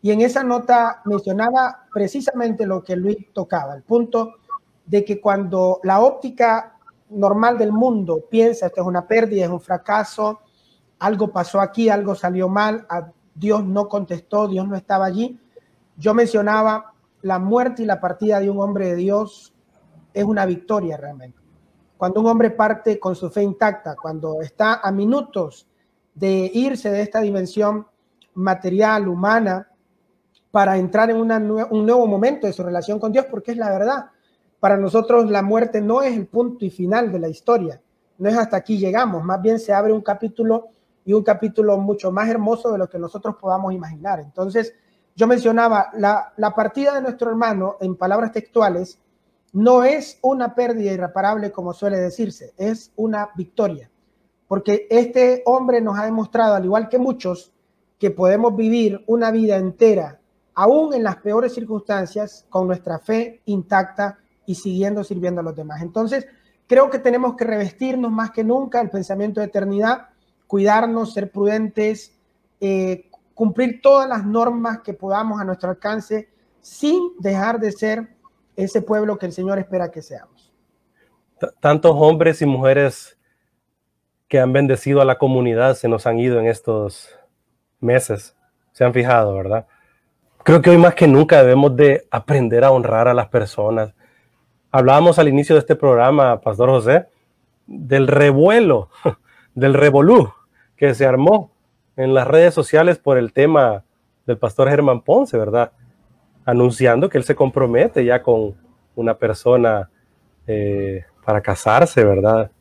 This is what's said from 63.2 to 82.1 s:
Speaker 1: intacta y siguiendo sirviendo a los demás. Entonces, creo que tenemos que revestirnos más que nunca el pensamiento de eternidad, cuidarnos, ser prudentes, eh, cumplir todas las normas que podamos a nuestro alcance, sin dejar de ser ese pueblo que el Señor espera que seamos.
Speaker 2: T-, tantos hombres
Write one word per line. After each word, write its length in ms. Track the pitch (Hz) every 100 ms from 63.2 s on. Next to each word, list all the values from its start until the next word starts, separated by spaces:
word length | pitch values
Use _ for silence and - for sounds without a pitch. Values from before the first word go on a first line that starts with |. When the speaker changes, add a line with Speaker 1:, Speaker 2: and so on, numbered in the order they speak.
| 240 233 -
Speaker 1:
intacta 720 | 202 175 190 190 - 202 196 _ _
y 100 | -
siguiendo 480 | 180 202 185 196 208
sirviendo 380 | 196 185 180 175
a 40 |
los 120 | 165 151
demás. 240 | 156 151
Entonces, 460 | 170 196 220 269 262 _ _ _ _
creo 240 | 254 277
que 80 | 269
tenemos 360 | 262 240 254
que 100 | 240
revestirnos 640 | 226 214 190 - 262 254 233
más 200 | 220 220
que 140 | 226
nunca 380 | 220 247 269 240
el 80 | 226
pensamiento 500 | 196 180 196 208 208
de 60 | 208
eternidad, 640 | 208 196 202 220 254 - _ _ _ _
cuidarnos, 680 | 202 202 214 233 226 220
ser 160 | 208 202
prudentes, 840 | 202 202 214 220 208 214 214 - _ _ _ _ _
eh, 480 | 196 190 185 180 _ _ _
cumplir 460 | - 226 185 254 226
todas 280 | 277 277 262
las 180 | 240 202
normas 540 | 226 233 240 226 220
que 120 | -
podamos 480 | 202 190 196 220 208
a 40 |
nuestro 260 | 190 185 180
alcance, 580 | 180 208 214 208 214 214 _ _ _
sin 520 | - - 294 349 349 -
dejar 420 | 196 196 202 233
de 120 | 214
ser 440 | 202 214 220 226 _ _ _ _ -
ese 260 | 190 214
pueblo 340 | 190 214 214 202
que 80 | 180
el 60 |
Señor 280 | 175 185 196
espera 320 | 185 185 170
que 100 | 165
seamos. 500 | 151 131 - _ _ _ _ _ _ _ _ _ _ _
Speaker 2:
T-, 80 | - _
tantos 320 | 151 151 165
hombres 480 | 147 151